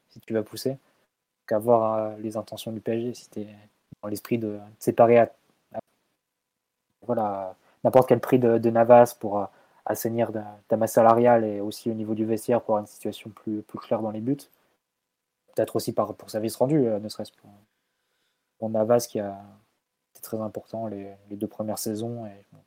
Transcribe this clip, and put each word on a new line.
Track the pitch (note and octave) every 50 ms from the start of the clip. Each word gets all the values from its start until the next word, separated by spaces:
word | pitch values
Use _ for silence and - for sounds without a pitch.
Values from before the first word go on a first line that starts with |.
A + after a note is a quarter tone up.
| _ _
si | - A2+
tu | - - A2+
vas | A2
pousser. | G#2+ - - G#2+ - C3
Donc, | C3+ - _ _ _ _ _ _ _ _ _ _ _ _ _ -
à | A2 G#2+
voir, | G#2+ A#2+ A#2+ A2+ A2 A2 A2
euh, | A2 A2 G#2+ G#2+ G#2+
les | G#2+ A2 G#2+
intentions | A2 G#2+ - A2+ G#2+ - A#2
du | A2+ G#2+
P | - -
S | A2+ A2+
G, | A#2 B2 A2+
si | - - -
t'es | - G#2+ G#2 G#2 G#2 G#2 G#2+ _ _ _ _ - - _
dans | - G#2
l'esprit | G#2+ G2+ - - B2 A#2
de, | A2+ G#2+
de | G#2 G#2 G#2 G#2+ - -
séparer | - - A2 - A#2 A2+ A#2+ A#2+
à, | A2+ - - _ _ _ _ _ _ _
à... | - A2 - _ _ _ _ _ _ _ _ _ _ _ _ _ _ _ _ _ _ _ _ _ _ _
voilà, | - A2+ A#2+ A2+ A2 G#2 G2 G2 G2 F#2 F#2 _ _ _ _ _ -
n'importe | A#2+ - B2+ B2 -
quel | B2+ A#2+
prix | - - C3+ B2
de, | B2 A#2 A2+ A2+
de | A2+ A#2
Navas | A2+ A#2 A#2 A#2 B2 A#2+ A#2+ A#2+ - -
pour, | - G#2 G2+ G#2
euh, | G2 G2 _ _ _ _ _ _ -
assainir | - A2+ - - A#2 A2+ A#2 A#2 G#2+
ta, | G#2+ A2 G#2 G#2+ G#2 - _ -
ta | A2+
masse | A2 A2+ A2
salariale | - B2+ A2+ A2+ A2+ A#2+ A#2+ A#2+ A#2+ A#2 A2
et | G#2+ G#2 G2+
aussi | G2+ G#2+ G#2 - - A#2
au | A2+
niveau | A2 G#2+ G#2+ A2
du | G#2+ A2
vestiaire | A2 A2+ G#2+ - - A#2+ A2+
pour | - - A2
avoir | G#2
une | G#2 -
situation | - - - G#2 G#2 - - A2+
plus, | G#2+ - - A2 G#2+ G#2+
plus | G#2+ _ - G#2+
claire | - - B2 A2+
dans | A2+ G#2+
les | G#2 A2
buts. | A2 B2 C#3+ C#3 - _ _ _ _ _ _ _ _ _ _ _ _ _ _ _ _ _ _ _ _ _ -
Peut-être | - A2 - -
aussi | A#2 - -
par, | A2 - G#2+ G2+ G2+
pour | - - -
service | - G#2+ G#2+ A2+ G#2+
rendu, | - B2 C3 D#3 D#3 B2+
euh, | A2+ G#2+ G2+
ne | G#2+ G#2+
serait-ce | - - G#2+ -
pour, | _ _ _ G#2 G#2 G2+ G#2 _ _ _ _ _ _ _ _ _ _ _ _ _ _ _ _ _ _ -
pour | A2+ A2
Navas | A2 A2 G#2+ A2 A#2+ A#2+ A#2 -
qui | - A#2
a | G2+ G2+ G2 G2 G2+ G2+ G2+ _ _ _ _ _ _ _ _ _ _ _ _
été | _
très | - - - A2
important | A2 G#2+ - G#2+ - _ - A2 A2+
les, | A2 G2+ G2 G2 G2 G2 G2 _ G2+
les | G2+
deux | G2+ G#2+
premières | G2+ - - A2 G#2+ G2+ -
saisons. | - A2+ G#2+ G#2 A2+ A#2 A#2+ A#2+ A2+
Et, | G#2 G2 G2+ G2+ _
bon, | _ - _